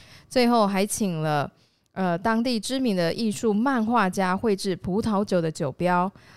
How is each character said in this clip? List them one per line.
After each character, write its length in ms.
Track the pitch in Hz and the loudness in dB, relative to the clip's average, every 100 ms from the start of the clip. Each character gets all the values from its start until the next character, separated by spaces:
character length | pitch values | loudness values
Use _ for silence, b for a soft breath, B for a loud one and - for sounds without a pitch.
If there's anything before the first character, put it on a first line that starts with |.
| B B - | B B -4
最 200 | 262 240 | 2 4
后 180 | 240 196 | 4 4
还 180 | 196 | 2
请 380 | 214 - 202 160 | -2 -2 -2 0
了， 280 | 156 147 139 b b b b | 0 0 -2 b b b b
呃， 260 | - 185 170 | -4 -2 0
当 240 | 226 226 | 0 0
地 160 | 247 226 | 0 -2
知 220 | 202 262 | -2 -2
名 160 | 254 185 | 0 2
的 180 | 165 | 0
艺 160 | - 226 | 0 -2
术 240 | - 233 | -2 0
漫 320 | 208 262 254 220 | 2 2 0 0
画 240 | 240 185 | 2 2
家 260 | 196 185 190 | 0 0 0
绘 180 | 233 | 0
制 200 | 196 196 | -2 -2
葡 260 | 175 - 190 | -4 -4 -2
萄 240 | 233 202 | 0 0
酒 160 | 208 185 | 0 0
的 100 | 160 | 0
酒 200 | - 151 | -2 -6
标， 420 | - 175 180 185 B B | -2 0 2 0 B B